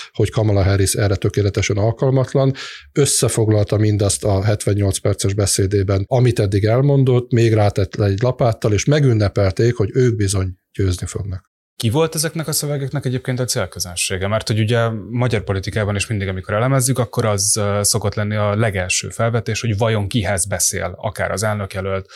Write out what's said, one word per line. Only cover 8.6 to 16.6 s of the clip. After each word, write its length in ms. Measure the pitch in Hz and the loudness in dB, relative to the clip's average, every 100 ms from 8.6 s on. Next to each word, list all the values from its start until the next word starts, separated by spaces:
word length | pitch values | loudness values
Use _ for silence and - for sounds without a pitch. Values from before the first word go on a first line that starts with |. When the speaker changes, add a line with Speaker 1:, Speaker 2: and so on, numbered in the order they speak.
| 117 | 0
Speaker 1:
és 120 | 101 - | 2 2
megünnepelték, 880 | 147 135 110 98 - 98 - 117 117 | 4 4 4 2 2 0 2 2 2
hogy 140 | 98 | 0
ők 220 | 135 127 107 | 2 2 2
bizony 400 | 98 98 92 92 _ | 0 0 -4 -6 _
győzni 360 | - 98 87 92 | -2 -2 -2 -6
fognak. 440 | - - 92 - _ _ - | -8 -8 -10 -14 _ _ -4
Speaker 2:
Ki 140 | 113 | -2
volt 260 | 139 160 160 | 0 0 -2
ezeknek 320 | 156 165 156 | -4 -6 -4
a 40 | |
szövegeknek 540 | 151 147 143 135 165 131 | -4 -4 -4 -4 -4 -4
egyébként 340 | 127 - 127 | -4 -4 -4
a 60 | 123 | -2
célközönsége? 840 | 120 92 - 90 87 - 95 98 | -2 -4 -6 -10 -6 -4 -4 -2
Mert 200 | 107 - | -2 0
hogy 120 | 110 | 0
ugye 300 | 107 117 117 110 92 | 2 2 0 -4 -6
magyar 340 | 120 123 107 | -2 0 0
politikában 520 | 98 95 95 110 101 101 | -2 -4 -4 -2 -2 -2
is 120 | - | -2
mindig, 200 | 107 98 | -4 -4
amikor 260 | 92 92 | -6 -4
elemezzük, 460 | 104 | 0